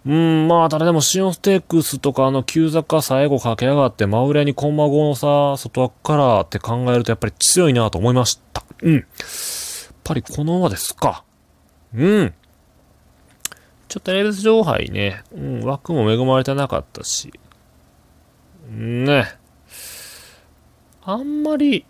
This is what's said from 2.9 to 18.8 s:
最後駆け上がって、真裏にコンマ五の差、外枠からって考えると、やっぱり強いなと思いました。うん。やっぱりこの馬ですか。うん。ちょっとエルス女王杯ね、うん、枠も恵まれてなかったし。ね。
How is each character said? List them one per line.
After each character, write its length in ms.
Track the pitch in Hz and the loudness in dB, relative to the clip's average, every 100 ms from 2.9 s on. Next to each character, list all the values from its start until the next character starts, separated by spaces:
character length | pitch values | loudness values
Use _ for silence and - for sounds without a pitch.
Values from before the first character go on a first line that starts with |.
| 160 | 0
最 260 | - 131 147 | 0 0 2
後 120 | 135 | 0
駆 160 | 120 110 | -2 -2
け 100 | 123 | 0
上 80 | 143 | 2
が 100 | 127 | 0
っ 60 | |
て、 120 | - 101 | 0 0
真 200 | 110 135 | 0 2
裏 180 | 147 | 2
に 100 | 143 | 0
コ 160 | 131 147 | 0 -2
ン 60 | 151 | 0
マ 120 | 151 | 2
五 220 | 147 151 | 2 2
の 60 | 139 | 0
差、 400 | 147 143 143 139 | 2 2 2 -2
外 240 | - - | -6 -2
枠 140 | 127 _ | -2 _
か 140 | - 151 | 0 2
ら 260 | 135 107 | 4 4
っ 60 | 90 | 2
て 120 | 101 | -4
考 260 | - 120 123 | -4 -2 0
え 40 | 120 | 0
る 60 | |
と、 80 | 117 | 0
や 40 | 110 | -2
っ 40 | |
ぱ 80 | 110 | -4
り 60 | - | -2
強 320 | - - 170 | 0 4 4
い 40 | |
な 160 | 123 110 | 4 0
と 60 | 85 | 0
思 120 | 110 | 2
い 20 | |
ま 120 | 127 117 | 2 0
し 160 | - _ | -4 _
た。 100 | - - - | -14 -14 -4
う 80 | 165 | 2
ん。 40 | 151 | 2
や 40 | |
っ 20 | - - - - - - - - - - | 0 -14 -14 -10 -10 -10 -12 -14 -18 -14
ぱ 100 | - | -6
り 80 | 156 | -6
こ 220 | - - | -6 -6
の 140 | 151 175 | -2 0
馬 120 | 175 | 0
で 80 | 98 | -2
す 180 | - - | -8 -4
か。 280 | 131 - _ _ _ _ _ _ _ | -2 -4 _ _ _ _ _ _ _
う 280 | 113 165 208 | -2 2 2
ん。 100 | 127 80 _ _ _ _ _ _ _ _ _ _ - - _ _ - | 0 -4 _ _ _ _ _ _ _ _ _ _ -14 -14 _ _ -16
ち 80 | 190 | -12
ょ 20 | |
っ 20 | |
と 120 | - | -4
エ 80 | 190 | -2
ル 120 | 208 | -2
ス 80 | 196 | 0
女 180 | 214 220 | 2 4
王 40 | |
杯 260 | 175 117 - | 2 0 -2
ね、 340 | 98 101 98 - | -2 -4 -4 -16
う 60 | 175 | -12
ん、 200 | 139 123 | -8 -6
枠 320 | 113 139 - | -6 -6 -4
も 180 | 160 107 | 0 2
恵 60 | 113 | 2
ま 140 | 131 131 | 2 2
れ 60 | |
て 100 | 131 | 0
な 140 | 139 139 | -2 -2
か 120 | - | -4
っ 60 | 71 | -6
た 140 | - - | -14 -8
し。 260 | - - - _ _ _ _ _ _ _ _ _ _ _ _ 120 | -8 -10 -20 _ _ _ _ _ _ _ _ _ _ _ _ -18
ね。 560 | 110 | -10